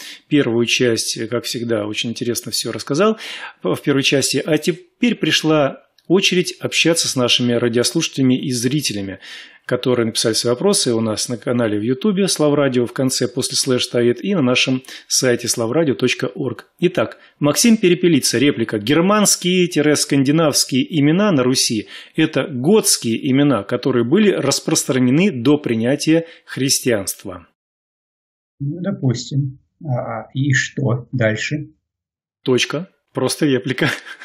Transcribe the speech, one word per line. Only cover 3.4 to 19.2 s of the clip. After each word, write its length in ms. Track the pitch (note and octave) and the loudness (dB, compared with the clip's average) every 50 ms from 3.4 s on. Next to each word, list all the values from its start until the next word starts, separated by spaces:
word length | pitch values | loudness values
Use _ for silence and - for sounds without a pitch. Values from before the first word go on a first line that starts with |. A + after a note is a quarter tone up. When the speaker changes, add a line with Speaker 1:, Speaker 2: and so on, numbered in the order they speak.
| - - - _ - | -14 -16 -14 _ -4
Speaker 1:
в 140 | F3+ E3 - | -4 -4 -2
первой 260 | - - C#3+ C3+ C3 | 0 0 0 2 2
части. 400 | - - C#3 C3 - - F#3+ D3 | 2 2 2 0 0 -2 -2 0
А 120 | - D#3 D3+ | 0 0 0
теперь 580 | - - E3+ E3+ - _ _ - - B3 G#3+ | 0 0 -4 -4 -6 _ _ -2 0 0 0
пришла 640 | - - D#3 D3+ - - D#3 D#3 D3+ C#3+ C3+ C#3 - _ _ _ _ _ - | 0 -2 0 0 0 2 2 2 4 2 2 0 -6 _ _ _ _ _ 0
очередь 480 | D#3+ G3 F#3+ - F#3+ F3+ F3 - - - | 2 2 2 2 2 0 0 -2 -4 -8
общаться 480 | - B2 - - - D#3+ E3 E3 - - | -8 -4 -2 0 2 2 2 0 0 -2
с 80 | - | 0
нашими 380 | C3 B2 A#2 - - B2 B2 A#2+ | 0 0 2 2 2 2 2 0
радиослушателями 840 | A#2 B2 A#2+ A2+ A#2+ A#2+ - - E3 D#3+ - - - C3+ B2+ B2+ B2+ | 2 0 2 2 2 0 0 0 -2 -4 -2 -2 0 2 4 4 2
и 140 | - D3+ | 0 -2
зрителями, 680 | B2+ B2 A2+ C3 C3 D#3 C3+ - G#2+ G#2 G2 F#2+ F#2 - - - - - - - - - _ | -4 -2 -2 0 0 0 -2 -2 -4 -6 -8 -8 -10 -12 -14 -18 -18 -18 -20 -20 -20 -16 _
которые 400 | - C3 B2 - C3+ B2 A#2+ A#2 | -4 -4 -2 0 0 0 2 0
написали 280 | A2 G#2+ - - A#2+ A2 | 0 -2 -2 -2 0 0
свои 180 | - - A#2+ | 0 0 0
вопросы 420 | A#2+ A#2+ - G3 G3+ - - C3 A#2+ | 0 0 2 0 2 2 0 0 0
у 60 | A2+ | 0
нас 300 | A2+ A2 G#2+ G2+ - - | 0 -2 -2 -4 -4 -6
на 80 | B2 A2 | -6 -8
канале 420 | - C#3 B2 A#2+ A#2+ A2 G#2 G#2 | -4 -2 0 0 0 0 0 -2
в 20 | |
Ютубе 460 | G#2 A#2 C3 C3 - A3 G3+ F#3 G3+ F3+ | -2 -2 -2 0 0 0 0 0 0 -2
Слава 300 | - - D#3 D3 C#3+ C#3+ | 0 2 2 2 2 2
Радио, 280 | C#3+ C#3 B2+ B2 A#2+ | 2 2 2 0 0
в 60 | A2+ | 0
конце 380 | - - C3+ C3 - - C3 A#2+ | -2 -2 -2 -2 -2 -2 -4 -4
после 260 | - C#3 A#2+ - - | -4 -4 -6 -4 -4
слэш 300 | - - C#3 B2+ B2 - | -4 -2 0 0 0 -2
стоит, 360 | - - B2 A#2+ A#2+ A#2+ A#2+ | -2 0 0 2 2 0 0
и 140 | - F#3+ G3+ | -2 -4 -2
на 60 | F3+ | 0
нашем 420 | C3+ B2 B2+ B2 C3 C3 C3 C3 - - - - - - | 2 2 2 2 2 0 -2 -4 -4 -10 -20 -18 -10 -4
сайте 400 | - - - C3 A#2+ A#2 - A2+ | -2 0 2 2 0 0 0 -4
славрадио 480 | - - A#2 A2+ B2 D3+ E3+ D3 A#2+ | -4 -2 -2 -2 0 0 0 0 0
точка 300 | - B2+ B2 - - - | 0 0 0 0 0 -4
орг. 440 | B2+ - - D3 B2+ A2+ - - _ _ - | -8 -6 -6 -6 -6 -6 -8 -14 _ _ -2
Итак, 400 | E3 F3 E3+ - A#2 - - - - - _ - | -2 -2 0 0 -2 -2 -4 -14 -20 -20 _ -2
Максим 380 | D3+ D3 D3 - - A#3+ A3 A3 | 0 0 2 4 4 4 4 6
Перепелица, 600 | - F3+ F3 F3 - F3+ E3 C3+ - - - A#2 | 4 4 2 4 4 4 4 4 2 2 0 2
реплика. 420 | C3 D3 - - A2+ - - G#2+ | 2 2 2 0 -2 -2 -4 -4
«Германские-скандинавские 2250 | G#2 G#2+ D3 D#3+ E3+ F#3+ G#3 G#3+ | 0 0 2 2 4 4 4 4